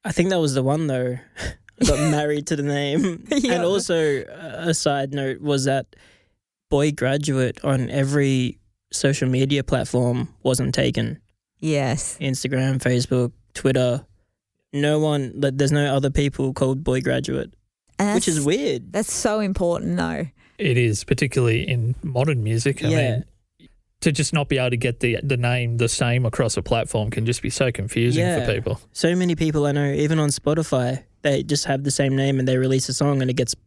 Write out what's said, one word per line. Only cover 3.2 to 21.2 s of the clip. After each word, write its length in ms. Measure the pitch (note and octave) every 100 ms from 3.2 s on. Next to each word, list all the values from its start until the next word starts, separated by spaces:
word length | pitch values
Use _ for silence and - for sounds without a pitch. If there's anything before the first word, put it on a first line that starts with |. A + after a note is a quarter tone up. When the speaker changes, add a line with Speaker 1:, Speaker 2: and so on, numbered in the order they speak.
| -
Speaker 2:
Yeah. 240 | C#4+ B3 -
Speaker 1:
And 80 |
also, 600 | E3+ G3+ - E3 D#3 C3+ -
a 480 | - D#3+ B2 E3+
side 400 | D#3+ D3+ C#3+ C#3
note 280 | C#3 C3+ C3
was 240 | D3 C#3 C3+
that 300 | C3+ - - - _ _ _ _ _ _
Boy 220 | C#3+ D3+
Graduate 720 | D3 B2+ C#3+ D3 C3 B2+ -
on 260 | - C3+ B2
every 680 | C#3 C3+ D3 C#3 C3 B2+ - _ _ _
social 380 | - C#3 C#3 C3
media 340 | B2+ C3+ C#3+
platform 680 | C3 C3 - B2 B2 B2 - -
wasn't 300 | C3 B2+ C3+
taken. 460 | B2+ C3 - A2+ D3+ _ _ _ _
Speaker 2:
Yes. 580 | D#3 D3 C3+ C3+ - -
Speaker 1:
Instagram, 600 | C3+ B2+ C3+ C3 C3+ C3
Facebook, 520 | B2+ B2 B2 B2+ B2 - _
Twitter. 520 | - C3+ C3 B2+ B2+ - _ _ _ _ _ _
No 260 | C#3+ D3 D3+
one, 340 | D#3 D3 C3 -
like, 220 | C#3 C3+
there's 140 | C#3
no 220 | D3 D3 C#3
other 140 | C#3
people 440 | C#3 C#3+ - C3+
called 300 | C3 C3 C3+
Boy 180 | D#3 B2+
Graduate, 520 | B2+ B2+ C3 C3 A#2+ _ _ _ _ -
Speaker 2:
And 160 | G3+ G#3
Speaker 1:
which 120 | -
is 80 | D#3
Speaker 2:
that's, 100 | C#3
Speaker 1:
weird. 480 | G#3 C#4+ - F#2+
Speaker 2:
that's 180 | G#3 A3
so 260 | - A3+ G#3+
important, 580 | G3+ G3 F3 E3+ E3+ F3
though. 300 | E3 D#3+ E3 _ _ -
Speaker 3:
It 200 | E3 B2
is, 260 | A#2+ G#2+
particularly 640 | - C3+